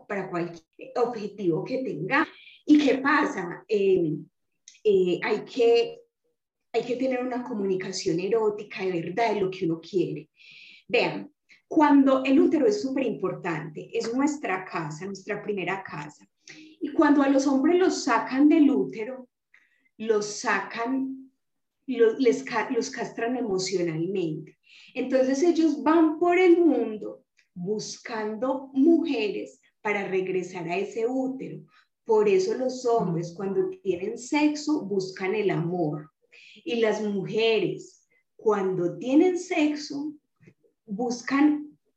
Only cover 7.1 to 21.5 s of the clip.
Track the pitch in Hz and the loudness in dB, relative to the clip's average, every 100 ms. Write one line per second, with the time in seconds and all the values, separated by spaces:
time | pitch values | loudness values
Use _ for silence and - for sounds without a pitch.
7.1 | 247 254 247 240 214 196 185 202 185 190 | -2 -4 -6 -6 -4 -2 -2 -4 -6 -4
8.1 | 165 190 226 214 208 208 - 190 180 165 | -2 0 0 0 -2 -8 -8 -4 -4 -4
9.1 | 185 233 202 185 - 170 165 - 190 151 | -2 -2 0 -2 -2 -4 -4 -4 -2 -2
10.1 | 151 - _ - - - - - - 175 | -4 -14 _ -20 -20 -20 -20 -4 -2 0
11.1 | 196 202 _ _ _ - 330 294 285 269 | -4 -12 _ _ _ -4 2 6 6 6
12.1 | 269 269 269 349 302 240 - 269 262 240 | 4 4 4 4 4 2 2 -2 -2 -2
13.1 | 190 180 156 185 156 156 - - 226 214 | -2 -4 -4 -6 -6 -8 -12 -8 -6 -4
14.1 | 247 294 294 233 185 - 170 156 151 190 | 0 0 0 -4 -6 -6 -8 -8 -8 -10
15.1 | 190 - 202 202 202 175 190 - 156 147 | -10 -8 -8 -6 -4 -4 -6 -8 -12 -14
16.1 | - _ _ - - - - 320 - 294 | -16 _ _ -20 -20 -20 -10 -4 2 4
17.1 | 285 269 269 294 262 311 359 359 - - | 6 4 4 2 2 4 4 2 0 0
18.1 | 233 - 254 302 330 269 220 190 220 220 | -2 0 4 6 6 6 4 -2 -6 -10
19.1 | 262 254 _ _ _ _ _ _ - 220 | -10 -16 _ _ _ _ _ _ -8 -2
20.1 | 214 208 - 240 196 190 226 240 269 269 | 0 -2 -6 -2 -2 -4 -6 -4 -4 -4
21.1 | - - _ _ | -8 -16 _ _